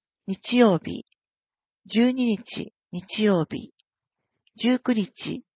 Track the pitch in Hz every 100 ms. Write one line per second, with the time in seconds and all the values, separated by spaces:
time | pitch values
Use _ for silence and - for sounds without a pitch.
0 | _ _ - 190 - 247 226 170 - 175
1 | - _ _ _ _ _ _ _ - 208
2 | 247 254 240 208 - - - _ _ 175
3 | - - 214 180 156 - - _ _ _
4 | _ _ _ _ _ - 226 254 - 226
5 | 185 - 262 - -